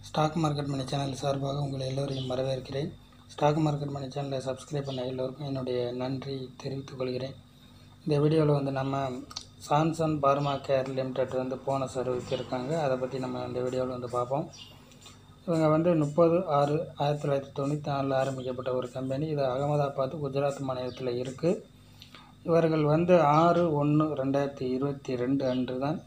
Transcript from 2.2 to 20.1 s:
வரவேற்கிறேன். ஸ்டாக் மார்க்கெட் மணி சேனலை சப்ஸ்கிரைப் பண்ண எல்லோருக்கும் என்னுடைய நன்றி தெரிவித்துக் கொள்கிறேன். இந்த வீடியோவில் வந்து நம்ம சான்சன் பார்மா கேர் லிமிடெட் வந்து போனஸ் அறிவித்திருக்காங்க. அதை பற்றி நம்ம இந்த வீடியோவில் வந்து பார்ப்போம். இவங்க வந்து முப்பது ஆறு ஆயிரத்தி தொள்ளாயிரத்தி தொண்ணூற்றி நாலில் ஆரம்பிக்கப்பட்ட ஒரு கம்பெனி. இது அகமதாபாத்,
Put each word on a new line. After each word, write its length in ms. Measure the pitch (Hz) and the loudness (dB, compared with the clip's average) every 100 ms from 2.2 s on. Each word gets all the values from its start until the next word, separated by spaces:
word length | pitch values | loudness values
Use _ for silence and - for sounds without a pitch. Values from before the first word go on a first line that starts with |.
| 127 | -4
வரவேற்கிறேன். 600 | 127 135 131 127 135 170 - - - - | -2 -2 -4 -4 -6 -6 -8 -20 -20 -20
ஸ்டாக் 280 | - 147 151 | 0 2 4
மார்க்கெட் 340 | 156 143 147 | 2 0 -4
மணி 160 | 139 135 | -6 -8
சேனலை 320 | 143 139 135 | -6 -4 -4
சப்ஸ்கிரைப் 480 | 127 127 - 147 135 | -4 -8 -6 -6 -4
பண்ண 180 | 131 | -6
எல்லோருக்கும் 420 | 127 131 131 127 143 | -6 -4 -6 -6 -6
என்னுடைய 460 | 135 127 123 123 | -4 -2 -2 -2
நன்றி 420 | 123 127 135 139 135 127 - | -4 -4 -4 -6 -8 -10 -10
தெரிவித்துக் 420 | 139 135 135 135 | -8 -8 -10 -6
கொள்கிறேன். 360 | 127 123 135 - - - - - - - | -4 -4 -6 -10 -20 -20 -20 -20 -20 -10
இந்த 220 | - 143 | 0 4
வீடியோவில் 320 | 151 160 151 | 4 4 4
வந்து 200 | 143 135 | 2 0
நம்ம 280 | 135 135 135 135 123 - - - - | -2 -2 -2 -2 -6 -10 -16 -16 -20
சான்சன் 600 | - 147 160 160 160 151 | 0 2 2 2 0 2
பார்மா 360 | 139 139 143 135 | 4 4 2 -2
கேர் 280 | - 135 131 | 0 0 2
லிமிடெட் 460 | 131 131 131 123 | -4 -4 -2 -2
வந்து 240 | 127 127 131 | 0 -2 -4
போனஸ் 400 | - 135 127 131 | -2 -2 -2 -2
அறிவித்திருக்காங்க. 760 | 127 123 123 127 120 127 127 165 | -2 -2 -2 -4 -4 -4 -2 0
அதை 160 | 147 131 | 0 0
பற்றி 220 | 127 131 | -2 -4
நம்ம 260 | 127 123 123 | -6 -6 -6
இந்த 140 | 123 | -4
வீடியோவில் 360 | 127 127 127 123 | -2 0 -2 -4
வந்து 120 | 120 | -4
பார்ப்போம். 380 | 123 123 139 180 - - - - - - - - - - | -2 0 -2 -4 -10 -20 -20 -20 -20 -20 -20 -20 -14 -2
இவங்க 220 | 165 156 | 2 4
வந்து 260 | 156 170 | 6 4
முப்பது 500 | 165 147 147 170 170 185 | 4 2 4 6 4 2
ஆறு 320 | 143 143 151 - - | 2 4 2 -2 -2
ஆயிரத்தி 300 | 147 147 147 | 0 0 0
தொள்ளாயிரத்தி 260 | 139 135 | -2 -2
தொண்ணூற்றி 340 | - 139 151 147 | -4 -2 -2 -2
நாலில் 240 | 139 139 | -2 0
ஆரம்பிக்கப்பட்ட 600 | 135 135 131 127 123 127 | 2 0 -2 -6 -6 -2
ஒரு 160 | 127 120 | -2 -4
கம்பெனி. 340 | 131 131 135 156 | -6 -4 -2 -2
இது 180 | 147 135 | 0 0
அகமதாபாத், 720 | 127 143 147 139 139 131 | 0 0 2 0 -2 -4